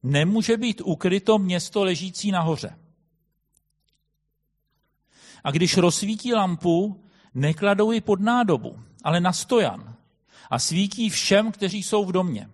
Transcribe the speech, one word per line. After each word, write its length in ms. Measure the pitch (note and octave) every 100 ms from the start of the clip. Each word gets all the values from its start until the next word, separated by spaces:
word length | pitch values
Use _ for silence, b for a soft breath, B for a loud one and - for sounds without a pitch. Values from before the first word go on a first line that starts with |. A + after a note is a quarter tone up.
Nemůže 540 | C3 C#3+ E3 A3 A3 A3+
být 260 | A#3+ G3+
ukryto 540 | F#3+ D#3+ F#3 G3 G3 A3
město 460 | F#3 F3+ - G#3+
ležící 460 | F#3+ D#3+ F#3 - G3+
nahoře. 480 | F#3 E3 D3+ G2 - _ _ _ _ _ _ _ _ _ _ _ _ _ _ _ _ _ _ _ _ _ _ B B B B
A 60 | C#3+
když 260 | D3+ E3 F#3+
rozsvítí 580 | F3 - G3+ A3 B3
lampu, 680 | A3+ F#3 E3 F3 E3+ G#3 F#3+ b b b B2+
nekladou 560 | D3 D#3 G3+ G3+ G#3+
ji 80 | A3+
pod 200 | G#3+ F#3+
nádobu, 580 | G#3 A#3+ A3 C3+ A2 - - -
ale 160 | D3+ E3+
na 120 | F3+
stojan 640 | F3 - A#3+ D3+ - - - _ _ B B B
a 80 | A#2+
svítí 520 | - E3 G3+ B3 A3
všem, 420 | - - G3 A3
kteří 300 | - G3 G3+
jsou 220 | F#3 G#3+
v 80 | F#3+
domě. 380 | F#3 F3+ A2+ G#2